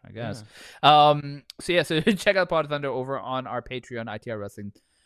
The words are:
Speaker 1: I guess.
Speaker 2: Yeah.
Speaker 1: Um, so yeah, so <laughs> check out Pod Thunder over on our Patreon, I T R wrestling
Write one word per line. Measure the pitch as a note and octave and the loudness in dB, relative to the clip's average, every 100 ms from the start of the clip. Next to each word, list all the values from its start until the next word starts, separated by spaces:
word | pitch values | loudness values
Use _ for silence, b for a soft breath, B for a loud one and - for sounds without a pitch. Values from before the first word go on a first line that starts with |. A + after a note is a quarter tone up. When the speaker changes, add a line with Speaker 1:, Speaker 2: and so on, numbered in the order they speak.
Speaker 1:
I | - | -18
guess. | G#2 A#2 G2+ G#2+ B B B | -12 -10 -10 -14 B B B
Speaker 2:
Yeah. | D3 D3+ D3 | 6 8 8
Speaker 1:
Um, | D3 C#3+ C#3+ - - | 6 -2 -12 -16 -10
so | - | 0
yeah, | F3 | 0
so | D3 D#3+ | 2 0
<laughs> | D3+ F#3+ | 2 2
check | G#3 | 2
out | F#3+ F3+ | 0 2
Pod | E3 D3 | 0 -2
Thunder | D3 C#3 | -4 -4
over | B2+ C3 C3+ | -6 -6 -6
on | B2 C3 B2+ | -6 -6 -6
our | A#2+ | -8
Patreon, | - B2+ - A#2 A2+ | -8 -12 -10 -10 -8
I | G#2+ | -10
T | B2 | -8
R | G#2+ | -8
wrestling | G2+ - G2+ - _ _ | -10 -12 -16 -16 _ _